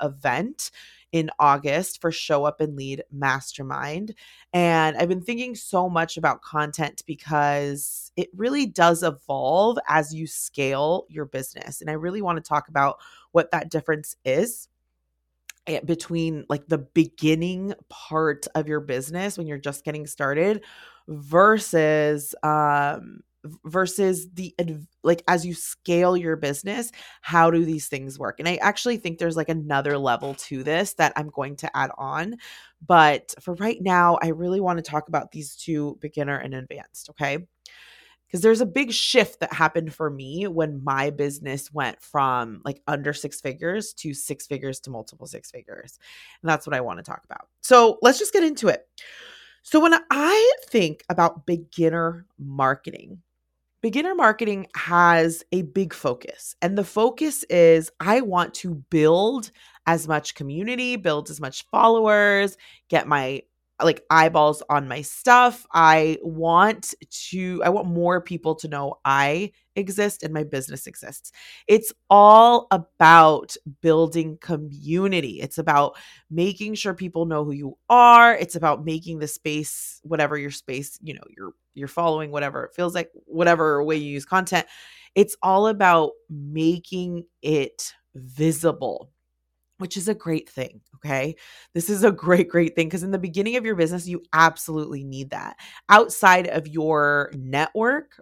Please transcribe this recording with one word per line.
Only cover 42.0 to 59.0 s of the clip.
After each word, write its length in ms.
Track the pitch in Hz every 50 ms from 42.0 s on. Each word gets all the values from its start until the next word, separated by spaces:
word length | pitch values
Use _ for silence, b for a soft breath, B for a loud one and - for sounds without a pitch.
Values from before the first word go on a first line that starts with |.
from, 600 | - - - 147 135 135 127 123 120 113 107 - -
like, 160 | 147 139 - _ -
under 260 | 151 143 139 147 143
six 260 | 143 - 143 - -
figures 540 | - 143 131 156 170 170 185 220 214 - -
to 220 | - - 160 139
six 320 | - - - 147 135 - -
figures 320 | 147 131 135 135 131 -
to 100 | - 135
multiple 380 | 131 113 110 - - 151 123 139
six 240 | - 110 - -
figures. 480 | - 123 - - - - - - - B B B B B B B B B
And 80 | - 160
that's 160 | 151 151 -
what 100 | - 147
I 60 | 127
wanna 220 | 123 113 87 85 -
talk 200 | - - - -
about. 220 | _ - - - _ _ _
So 380 | - - 254 247 233 226 - -
let's 160 | - 240 269 -
just 160 | 427 403 -
get 100 | 403 339
into 260 | 311 - - 233 190
it. 180 | - - - _ _ B B B B B B B B B B B B B
So 180 | _ - - 311
when 140 | 311 330 330 330 330 -
I 440 | - 277 294 330 392 440 440 494 571 - -
think 380 | - - 233 180 156 151 - _ -
about 360 | 180 175 170 165 - 165 -
beginner 800 | - 175 170 170 - - - 165 160 160 170 165 165 170 170 180 _ _ -
marketing, 840 | 139 139 139 139 135 131 139 139 _ 165 - - - - 185 180 _ _ _ _ _ _ _ _ _ _ _ _
beginner 340 | - 226 202 269 311 359 381
marketing 500 | 349 285 220 214 220 233 214 202 196 190 - -
has 680 | - - 160 175 175 175 170 170 165 165 165 165 - - _
a 100 | - 185
big 320 | 180 147 - 196 196 165 -
focus. 600 | - - 143 - - - - - - - - - -
And 160 | - 175 196
the 80 | 202 196
focus 600 | - - 214 220 247 233 - 320 311 277 - - -
is, 400 | - 175 170 165 165 160 160 - - -
I 220 | 156 185 214 254
want 340 | 262 208 180 175 170 - -
to 180 | - - 180 170
build 800 | 147 135 - - 160